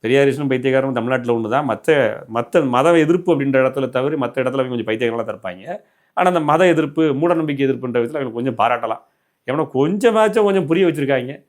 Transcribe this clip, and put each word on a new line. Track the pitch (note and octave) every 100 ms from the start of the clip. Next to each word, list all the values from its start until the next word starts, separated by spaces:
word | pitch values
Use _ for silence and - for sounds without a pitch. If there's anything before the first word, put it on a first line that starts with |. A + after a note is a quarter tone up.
பெரியாரிஸ்டும் | A2 C3+ C#3 C3 C#3+
பைத்தியக்காரனும் | B2+ C3 C3 C3+
தமிழ்நாட்டுல | B2 A2+ C3 A#2+
ஒண்ணு | A#2 G#2+
தான். | B2+ D3
மத்த, | G#2+ - D#3 A#2 G#2+ -
மத்த | A2+ - F3+ C#3
மத | B2 D3+ E3+
எதிர்ப்பு | D3+ F3 F3
அப்படின்ற | D#3 C#3 C3+
இடத்துல | C3 C3 C3
தவிர | C3 C3+ D#3
மத்த | A#2+ C3+
இடத்துல | B2+ C3+
அவங்க | B2+
கொஞ்சம் | A#2+ G#2+
பைத்தியக்காரங்களா | A2 A#2+ A#2
தான் | A2
இருப்பாங்க. | G#2+ F#2+ F#2 A2+ G3+ _ _ _ -
ஆனா | F3+
அந்த | F3
மத | D3+ D#3 F3+
எதிர்ப்பு, | D#3 D3+ D3 D#3+
மூடநம்பிக்கை | C#3 E3+ D#3+ D#3 C#3+
எதிர்ப்புன்ற | C3+ B2+ B2 A#2+
விதத்துல | A#2+ D3+
அவங்க | C3
கொஞ்சம் | A2+ C3 A#2+
பாராட்டலாம். | A#2 A#2+ A#2+ A2+ _ _ _ _ -
எவனோ | C#3+ D#3
கொஞ்சமாச்சும் | B2+ D3 G3+ A#3 A3 G#3+ G#3
கொஞ்சம் | G3+ G3 D3+
புரிய | E3 F3+
வச்சிருக்காங்க. | D3 C#3 C3+ B2 D3